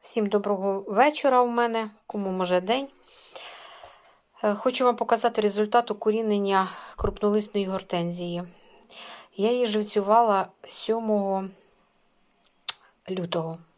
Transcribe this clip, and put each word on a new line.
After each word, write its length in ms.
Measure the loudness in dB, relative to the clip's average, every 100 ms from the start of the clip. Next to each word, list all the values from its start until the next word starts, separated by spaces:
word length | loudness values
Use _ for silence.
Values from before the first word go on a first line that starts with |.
| -6 -2
Всім 120 | 0
доброго 540 | 0 0 -2 -2 -4 -2
вечора 540 | 2 2 4 2 4
у 60 | 4
мене, 420 | 2 0 -2 -6 -12 _
кому 240 | -6 -4
може 300 | -2 0 0
день. 260 | 2 -2 -2 _ _ -20 -20 -18 -18 -18 -20 -20 -20 -20 _ _ _ _
Е, 120 | -2 0
хочу 300 | -2 2 2
вам 100 | 2
показати 460 | 0 2 2 2
результат 500 | 0 0 2 2 2
укорінення 800 | -2 0 0 2 2 2 2 0 -4 -16 -4
крупнолисної 720 | -4 0 2 2 0 -4 -2
гортензії. 760 | -4 -4 -4 -2 -4 -6 -6 -8 -16 _ -20 _ -20 -18 -20 -18 -2
Я 160 | 0
її 140 | 2 2
живцювала 840 | 0 0 -2 4 6 6 2 0 _ -18
сьомого 800 | -12 -2 -2 2 0 2 -2 -4 -12 _ _ _ _ _ _ _ _ _ _ -12 -12 _ _ -10
лютого. 480 | -8 -4 -4 -6 -10 -16